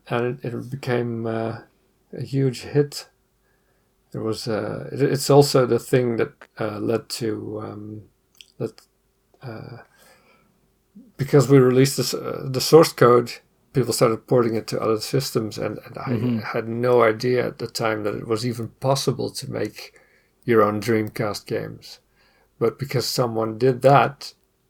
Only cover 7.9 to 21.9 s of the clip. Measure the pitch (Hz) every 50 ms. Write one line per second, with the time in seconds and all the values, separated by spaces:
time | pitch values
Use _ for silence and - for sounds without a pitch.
7.9 | 107 107 101 _ _ _ _ _ _ _ - _ _ _ 123 110 - - _ _
8.9 | _ _ _ _ _ _ _ _ _ _ - 127 110 110 113 117 113 110 - _
9.9 | _ _ _ _ _ _ _ _ _ _ _ _ _ _ _ _ _ _ _ _
10.9 | _ - - _ _ - 143 139 - 147 123 120 143 139 127 127 123 127 135 139
11.9 | - - 120 - - - 127 123 - - - 135 127 127 - - 147 160 165 156
12.9 | - - 131 120 120 123 123 120 - - _ _ _ _ _ _ - 139 117 117
13.9 | 110 - 135 117 110 110 - - 139 127 117 117 110 113 110 - - - - 107
14.9 | 110 107 - - - 135 135 - - 120 113 104 104 113 107 104 107 - - -
15.9 | - - - 131 123 107 117 123 120 110 107 - - 117 110 113 113 117 120 123
16.9 | 123 120 117 110 110 110 123 123 123 123 120 113 - - 120 113 - - 117 110
17.9 | 110 107 104 104 110 117 - 117 113 107 117 123 113 113 113 107 - _ - 131
18.9 | 139 139 - 139 117 - 117 110 - - 139 139 117 113 107 104 - - - -
19.9 | _ - _ _ _ _ _ _ _ _ _ - 117 110 104 101 104 107 101 120
20.9 | 113 110 107 107 - - 117 104 98 - - - 113 107 107 107 113 113 - -